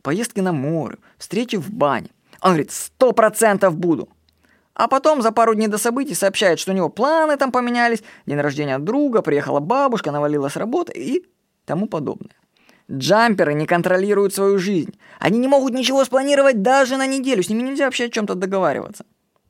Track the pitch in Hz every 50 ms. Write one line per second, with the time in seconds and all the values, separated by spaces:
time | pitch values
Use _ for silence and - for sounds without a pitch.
0 | - 135 156 208 240 - - 202 190 185 170 139 127 147 165 160 131 - - -
1 | _ _ _ - - - 175 208 254 - 233 185 139 101 107 123 143 143 131 107
2 | - - _ _ _ _ - - - 190 180 151 131 - - - - - _ -
3 | 262 247 220 - 220 214 214 - 226 214 196 190 196 185 156 156 170 175 156 113
4 | - _ _ _ _ _ _ _ _ _ _ _ _ _ _ - 220 226 269 269
5 | 269 311 311 277 214 226 220 240 226 226 220 208 220 214 208 208 - 240 233 277
6 | 277 294 180 - 202 196 - - 214 180 160 151 - 190 190 190 175 147 - -
7 | 240 285 320 330 311 311 294 277 277 262 233 247 247 240 240 240 240 233 233 220
8 | - - - - - - 143 147 143 147 139 147 147 143 135 139 147 190 240 285
9 | 294 277 226 214 - 160 143 143 139 135 135 143 147 180 240 277 285 269 226 -
10 | - 151 143 147 147 147 151 147 135 139 - 170 - 226 269 349 339 - - -
11 | 127 - 269 359 - _ _ _ _ _ _ _ _ - 147 175 214 214 - 160
12 | 135 113 - - - - _ _ _ _ _ _ _ _ _ _ _ - 139 135
13 | 127 139 196 220 233 233 202 185 170 147 147 151 156 - 180 170 170 185 180 185
14 | 196 208 202 196 202 190 196 196 196 196 202 196 175 208 202 165 139 - - _
15 | _ - - - - 156 208 240 254 269 285 277 262 269 226 262 240 247 269 269
16 | 262 262 247 269 269 285 285 277 277 269 262 208 190 247 262 277 269 247 262 269
17 | 269 269 269 269 247 269 254 190 175 165 214 226 247 262 277 277 277 254 - -
18 | 240 240 - 226 208 196 190 180 196 190 196 190 180 151 127 107 - - - -
19 | - _ _ _ _ _ _ _ _